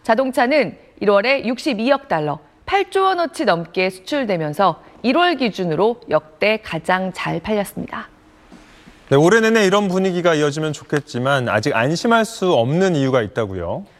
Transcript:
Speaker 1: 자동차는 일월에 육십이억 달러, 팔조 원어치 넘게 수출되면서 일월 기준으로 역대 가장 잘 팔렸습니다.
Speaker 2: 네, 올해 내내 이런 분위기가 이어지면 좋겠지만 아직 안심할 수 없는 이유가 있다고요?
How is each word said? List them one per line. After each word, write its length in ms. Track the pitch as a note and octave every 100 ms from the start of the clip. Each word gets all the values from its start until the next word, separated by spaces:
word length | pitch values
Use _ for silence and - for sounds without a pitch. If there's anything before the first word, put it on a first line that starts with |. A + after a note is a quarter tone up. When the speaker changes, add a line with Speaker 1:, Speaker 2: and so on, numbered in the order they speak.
Speaker 1:
자동차는 720 | - A3+ C4+ B3+ B3 D4+ F#3+ - - -
일월에 440 | G3+ G3+ A3+ C#4 G#3+
육십이억 600 | B3 D#4+ G#3 A#3 C4+ -
달러, 320 | E3 D3+ D3 - _ -
팔조 380 | G4 F#4+ F#4+
원어치 400 | F#4+ F4+ E4+ -
넘게 460 | B3 E3+ E3 - F#3
수출되면서 920 | F#3+ - D4 A#3 F3 D3+ D3+ F#3+ D#3 - -
일월 340 | A3+ D4+ F4+ C#4+
기준으로 640 | A#3+ F3+ F3+ D#3 G#3+ A#3+ -
역대 520 | D#3 - - G#3 G#3+
가장 480 | - D#3+ - F#3 F#3
잘 300 | - D#3 E3
팔렸습니다. 640 | G3 G#3+ G3 F#3 F3+ - - _ _ _ - - - - - - -
Speaker 2:
네, 80 | C#3
올해 240 | E3 A3+
내내 240 | A3 A3+ F#3+
이런 240 | G3+ G3+
분위기가 440 | F#3 F#3+ F3 E3+ D#3
이어지면 360 | D3 C#3+ D#3
좋겠지만 800 | C#3+ - D3+ - A#2+ B2+ C#3 A#2+
아직 260 | G2+ C3+ A2+
안심할 480 | B2+ E3+ A#3+ A3+
수 300 | A3 - F#3
없는 420 | C#3 A#2 D#3+ F#3+ D#3
이유가 260 | C3+ B2+
있다고요? 640 | G#2 - G#2+ F#2 F2+ B2+ G3+ _